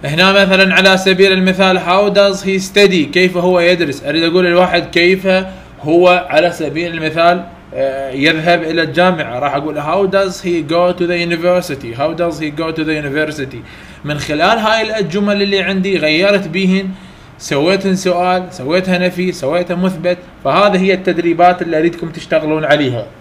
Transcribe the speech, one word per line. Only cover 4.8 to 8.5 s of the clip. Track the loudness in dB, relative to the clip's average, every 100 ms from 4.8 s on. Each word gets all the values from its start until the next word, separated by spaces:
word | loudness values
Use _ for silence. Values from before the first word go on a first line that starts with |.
| -2
كيف | 2 2 2 2 0 -2 -12 -20 -10
هو | 0 4 6 4 2
على | 2 2
سبيل | 0 -6 -6 -6
المثال، | -4 -4 2 2 2 -4 -18 -14
آه، | -4 -4 -4 -8
يذهب | 0 0 2 2